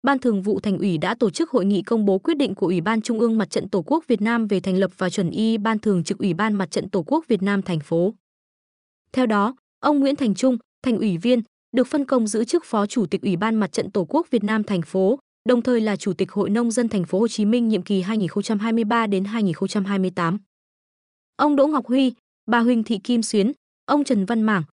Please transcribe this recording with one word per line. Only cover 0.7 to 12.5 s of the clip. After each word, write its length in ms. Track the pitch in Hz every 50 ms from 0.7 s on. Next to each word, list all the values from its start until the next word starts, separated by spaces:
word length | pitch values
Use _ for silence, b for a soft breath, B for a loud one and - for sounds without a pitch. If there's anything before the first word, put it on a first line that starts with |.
| 190
ủy 200 | 165 - 202 170
đã 180 | 156 151 180 226
tổ 140 | - 247 202
chức 220 | 151 - 330 -
hội 140 | - 233 185
nghị 160 | 202 208 185
công 240 | - - 233 226 208
bố 120 | 202 190
quyết 200 | 190 _ - 339
định 180 | 277 277 - 196
của 120 | - 202
Ủy 140 | 170 185 175
ban 200 | 165 208 226 226
Trung 180 | 214 - 233 220
ương 180 | 240 226 226
Mặt 120 | 220 196 -
trận 200 | - 202 - 196
Tổ 120 | - 196
quốc 220 | 156 - 277 330 320
Việt 140 | - 247 196
Nam 260 | 208 226 233 233 226
về 120 | 202 208 185
thành 180 | 180 196 185
lập 140 | 185 196 185 -
và 120 | - 190 180
chuẩn 200 | - - 190 160
y 280 | - - 220 226 226
Ban 220 | 220 202 226 220 214
Thường 240 | - 214 196 180 165
trực 140 | - 202
Ủy 160 | - - 196 165
ban 200 | 165 208 220 208
Mặt 180 | 196 190 -
trận 180 | - 220 - 196
Tổ 140 | - 196 156
quốc 180 | - 269 330 320
Việt 140 | - 233 175
Nam 200 | 190 202 202 196
thành 180 | 196 - 175 156
phố. 340 | 147 - 165 165 175 202 226 _ _ _ _ _ _ _ _ _ _ _ _ _ _ _ _ _ _ _ -
Theo 120 | 262 254
đó, 300 | 233 214 202 202 233 254 _ _ _ _ _
ông 200 | - 285 302 285
Nguyễn 160 | 269 277 285
Thành 200 | - 285 226 190
Trung, 220 | - 247 262 254 226 _ _ _ _ -
Thành 140 | 262 233
ủy 200 | - - 214 175
viên, 240 | 165 175 240 254 240 214 _ _ _ _ _
được 160 | - 254 247
phân 180 | - - 294 277
công 220 | 262 269 247 226
giữ 160 | 208 208 220 240
chức 200 | -